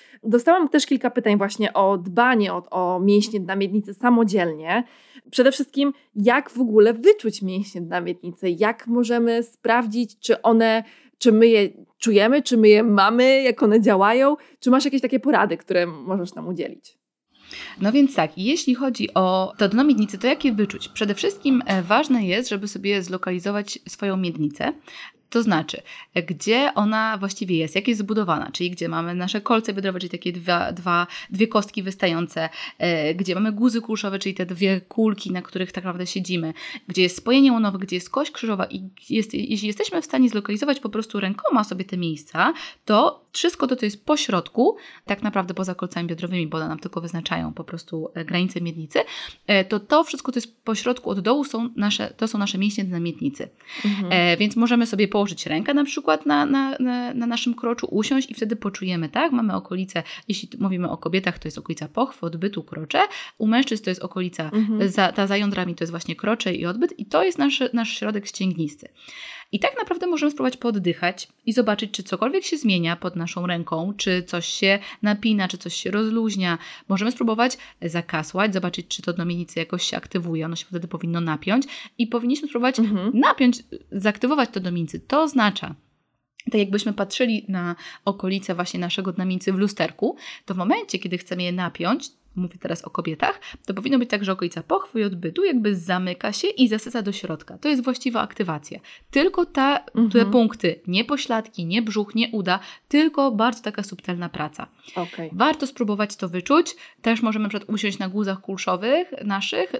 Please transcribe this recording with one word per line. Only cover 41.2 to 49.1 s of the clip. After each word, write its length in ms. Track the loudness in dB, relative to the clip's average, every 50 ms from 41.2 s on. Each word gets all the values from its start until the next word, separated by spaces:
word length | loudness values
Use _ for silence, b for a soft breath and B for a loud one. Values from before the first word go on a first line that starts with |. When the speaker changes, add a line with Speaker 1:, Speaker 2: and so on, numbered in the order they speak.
Speaker 2:
rękoma 440 | -4 -4 -2 -2 0 2 2 2 2
sobie 200 | 0 -4 -8 -8
te 120 | -6 -4
miejsca, 560 | -4 -4 -4 -4 -6 -10 -6 0 2 2 2 2 B B B B B _
to 400 | 2 4 6 6 4 2 -2 _ _
wszystko 340 | -4 -2 0 0 0 0 -2
to, 100 | -2 0
co 100 | -2 -2
jest 180 | -4 -4 -4 _
pośrodku, 720 | 0 0 0 0 0 0 -2 -2 -2 0 2 2 2 B B B B B B B
tak 180 | -6 -4 -2
naprawdę 320 | -2 -2 0 -2 -2 -2 -4
poza 200 | -4 -4 -4 -4
kolcami 340 | -6 -8 -6 -4 -4 -4 -4
biodrowymi, 380 | -4 -6 -4 -4 -2 -2 -2
bo 100 | -2 -2 -4
one 100 | -4 -4
nam 100 | -6 -8
tylko 220 | -8 -10 -8 -8
wyznaczają 520 | -8 -6 -6 -6 -4 -4 -4 -4 -4 -6
po 120 | -8 -10 -12
prostu, 460 | -12 -14 -14 -12 -10 -8 -8 -8 -8 -8
e, 100 | -10 -6
granice 360 | -4 -2 0 0 -2 -2 -4
miednicy, 380 | -6 -6 -6 -8 -8 -2 -2 -2 -2 B